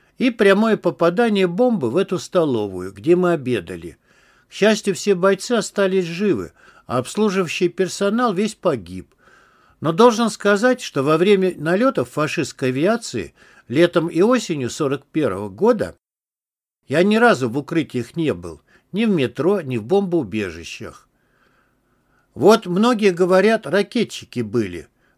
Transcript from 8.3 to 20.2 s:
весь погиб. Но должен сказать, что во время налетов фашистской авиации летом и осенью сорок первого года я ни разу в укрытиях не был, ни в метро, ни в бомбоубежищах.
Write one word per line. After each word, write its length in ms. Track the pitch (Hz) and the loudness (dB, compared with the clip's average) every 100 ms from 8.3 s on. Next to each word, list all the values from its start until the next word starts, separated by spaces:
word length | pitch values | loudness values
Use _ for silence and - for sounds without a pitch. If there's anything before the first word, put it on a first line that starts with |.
весь 220 | 180 214 - | 0 -4 -2
погиб. 580 | - 135 87 92 - _ _ _ _ _ _ _ | -2 -2 -4 -14 -14 _ _ _ _ _ _ _
Но 100 | 143 | -2
должен 340 | 165 240 214 233 | 4 4 4 -2
сказать, 540 | - 202 202 247 254 | 0 0 2 2 0
что 200 | - - | -2 -2
во 140 | 135 160 | 2 2
время 380 | 185 202 185 - | 4 4 2 -2
налетов 540 | 147 185 262 - 127 | -2 0 0 0 -4
фашистской 580 | - 151 - 143 - 131 | -2 -4 -2 -6 -4 -4
авиации 640 | 127 170 233 - 120 82 _ _ _ - | 0 0 0 -4 -8 -8 _ _ _ -4
летом 420 | 127 170 175 165 | 2 4 2 -2
и 120 | 160 | 2
осенью 480 | 208 254 220 156 120 | 2 2 -2 -4 -4
сорок 380 | - 143 135 _ | -2 -2 -4 _
первого 420 | 156 139 95 104 | -4 -2 -4 -8
года 480 | 98 202 110 90 78 _ _ _ _ _ _ _ _ - | -2 0 2 -2 -10 _ _ _ _ _ _ _ _ -4
я 160 | 143 | 0
ни 140 | 190 214 | 2 4
разу 320 | 240 185 127 | 4 2 0
в 80 | 123 | -4
укрытиях 580 | 135 160 151 127 113 | -4 -4 -4 -4 -6
не 200 | - 156 | -4 -4
был, 260 | 92 85 80 _ _ _ | -4 -8 -16 _ _ _
ни 140 | 185 226 | -2 0
в 20 | |
метро, 540 | 185 127 - 151 202 | 2 0 -2 -2 0
ни 160 | 143 123 | -2 -6
в 60 | |
бомбоубежищах. 1200 | 107 196 202 170 | 0 0 0 -2